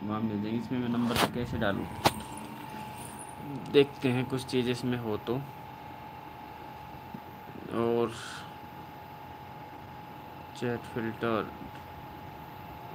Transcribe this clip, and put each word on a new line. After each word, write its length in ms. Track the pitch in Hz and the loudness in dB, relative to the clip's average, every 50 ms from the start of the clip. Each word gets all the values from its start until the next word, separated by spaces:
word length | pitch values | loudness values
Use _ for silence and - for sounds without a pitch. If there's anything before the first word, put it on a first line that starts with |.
| 101 | -2
वहाँ 160 | 104 107 107 | 0 2 2
मिल 200 | 110 110 104 101 104 | 2 2 2 2 2
जाएंगे। 160 | 107 113 120 | 2 2 0
इसमें 200 | 110 - 127 123 | 2 2 2 2
मैं 100 | 123 120 | 4 4
number 260 | 120 120 120 117 117 113 - - - | 4 4 4 6 6 6 4 4 4
कैसे 240 | 123 120 - 120 113 | 2 0 0 2 4
डालूँ, 260 | 113 101 98 - 90 85 - - - - - - - - - - - - - - - - - - - - - - - - - - - - - - - 143 143 135 - - 143 | 4 4 4 4 0 -2 2 4 4 4 4 2 -4 -6 -6 -8 -8 -8 -8 -8 -8 -8 -8 -6 -6 -6 -8 -8 -8 -8 -8 -8 -8 -8 -8 -8 -6 -6 -4 -4 0 6 10
देखते 360 | 143 139 - - - - 131 | 10 10 10 6 2 4 4
हैं 160 | 123 127 127 | 6 4 4
कुछ 200 | 127 135 127 127 | 2 0 -2 0
चीज़ 240 | - 135 127 120 123 | 2 4 4 6 4
इसमें 280 | 123 120 - 123 123 120 | 4 2 2 2 2 2
हो 200 | 117 110 107 107 | 2 2 2 2
तो। 220 | - 117 117 135 143 - - - - - - - - - - - - - - - - - - - - - - - - - - - - - - - - - - - - - - - - - - - - - - 113 | 2 2 0 0 0 -4 -8 -10 -10 -10 -10 -10 -10 -10 -10 -10 -10 -10 -10 -10 -12 -12 -12 -10 -10 -10 -10 -10 -10 -10 -10 -10 -10 -10 -10 -10 -10 -8 -8 -8 -8 -10 -12 -12 -10 -10 -10 -8 -6 -2 2 4
और 320 | 117 117 117 117 117 113 117 - - - - - - - - - - - - - - - - - - - - - - - - - - - - - - - - - - - - - - - - - - - - - - - - | 6 6 6 6 6 4 2 -2 -6 -6 -8 -8 -8 -8 -10 -10 -10 -10 -10 -10 -12 -12 -12 -12 -12 -12 -12 -12 -12 -12 -12 -10 -12 -12 -10 -10 -10 -12 -12 -12 -12 -12 -12 -12 -12 -12 -12 -12 -12 -12 -12 -12 -12 -10 -6
chat 240 | - 127 123 120 113 - - - | -2 0 0 0 0 -2 -4 -4
filter 580 | 120 113 113 113 - 120 117 113 104 - - - - - - - - - - - - - - - - - - - - - - - - - - - - - - - | -2 -2 -2 0 0 2 4 4 4 2 0 -2 -8 -8 -10 -10 -10 -10 -10 -10 -10 -10 -10 -10 -10 -10 -10 -10 -10 -10 -10 -10 -10 -10 -10 -10 -10 -10 -10 -10